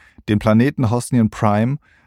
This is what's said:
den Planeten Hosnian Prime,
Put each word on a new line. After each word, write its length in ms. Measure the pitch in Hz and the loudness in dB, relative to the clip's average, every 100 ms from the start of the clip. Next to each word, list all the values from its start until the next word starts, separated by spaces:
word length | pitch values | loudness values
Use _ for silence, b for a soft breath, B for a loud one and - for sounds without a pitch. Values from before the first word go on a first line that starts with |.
| B B - | B B -4
den 80 | 104 | 0
Planeten 540 | 110 110 127 - 113 | 2 2 2 0 -2
Hosnian 400 | 120 - 127 110 | -2 -2 0 0
Prime, 460 | - 110 104 117 143 b b | 0 0 0 0 -4 b b